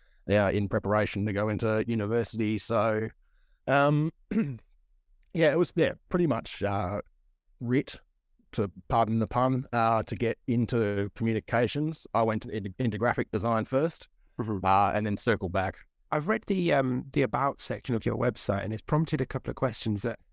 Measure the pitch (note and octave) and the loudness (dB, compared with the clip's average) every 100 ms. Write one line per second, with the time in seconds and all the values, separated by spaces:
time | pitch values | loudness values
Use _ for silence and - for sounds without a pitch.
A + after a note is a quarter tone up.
0 | _ _ - G#2 G2 G#2 G2 G#2+ G2 G#2+ | _ _ 0 2 4 2 0 0 2 0
1 | G#2 G2+ G#2 G2+ G#2+ G2+ A2 A2 A#2 A2+ | 0 -2 -2 0 -2 0 0 0 0 -2
2 | G#2 A#2 A2 A2 G#2+ A2 - A2+ A2 A2 | 0 0 -2 -2 0 -2 0 0 2 0
3 | A2 - _ _ _ _ - C#3+ C#3+ D3 | -4 -10 _ _ _ _ 0 2 4 2
4 | D#3 - - G#3+ D3 A#2+ - _ _ _ | 0 -4 -6 -2 -2 -6 -16 _ _ _
5 | _ _ _ E3 D#3 D#3+ F3 E3 C#3 - | _ _ _ 2 4 4 2 2 0 0
6 | - F3+ E3 A2+ - - G2 G2+ F#2 G2+ | -2 0 2 0 -4 -4 -2 0 -2 -4
7 | - _ _ _ _ - A#2+ C3 - - | -8 _ _ _ _ -8 -2 0 -2 -8
8 | _ _ _ _ _ - G2 - - A#2 | _ _ _ _ _ -4 -4 -6 -2 2
9 | A2 A2+ G#2+ B2 C3 C3 B2+ A#2+ A2+ A2+ | 2 2 0 2 2 0 -2 0 2 2
10 | - G#2 A2+ - - A#2+ A2+ A#2+ G#2 G2+ | 0 -2 -2 -2 0 0 2 2 2 0
11 | G2+ - A2+ A2 - A#2+ A#2 C#3+ D#3 D#3 | -2 -2 0 0 0 0 0 0 -4 -6
12 | - A2+ A2+ A2 A#2+ G#2 G2 - B2 G2 | -2 0 2 0 -4 -6 -6 -2 -2 0
13 | A#2 A#2+ - G#2 A2+ A2 G#2+ C3 D#3+ - | 0 0 -2 -2 0 0 0 0 0 -4
14 | - _ _ - A2 G2 F#2+ G2 G2 G#2+ | -18 _ _ -8 -4 0 4 6 4 2
15 | G#2+ G2+ A#2+ G2+ F2+ F#2+ F#2+ - - _ | 0 0 0 0 0 -2 -2 -6 -16 _
16 | - D3+ D#3+ A3 - F#3+ E3 C#3+ C3 B2+ | -4 -2 -2 -2 -2 0 2 2 2 -2
17 | C3+ D3 B2 B2+ C#3 - - G#2+ - A#2 | -2 0 0 0 -2 -2 -6 -6 -2 -2
18 | A2+ A2 A#2+ - - G2+ G2 G#2+ - D#3 | 0 0 -2 -2 -2 -2 -2 -6 0 0
19 | D#3+ C#3 C3 C3+ - - C3 - A2+ G2+ | 0 -2 -4 -6 -8 -4 -4 -2 -2 -2
20 | A#2 - _ | -4 -6 _